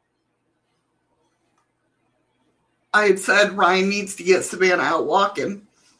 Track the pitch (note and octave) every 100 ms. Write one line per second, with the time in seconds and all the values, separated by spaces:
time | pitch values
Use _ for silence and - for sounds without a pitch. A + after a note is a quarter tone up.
0 | _ _ _ _ _ _ _ _ _ _
1 | _ _ _ _ _ _ _ _ _ _
2 | _ _ _ _ _ _ _ _ _ G3+
3 | G#3 F#3+ - G3 G3+ G3 F3+ F#3 G3 G3+
4 | G3+ - F3 F#3 - F3 F#3 F3 C#3 D#3+
5 | D3 F#3 G3 - C3 G3+ - _ _ _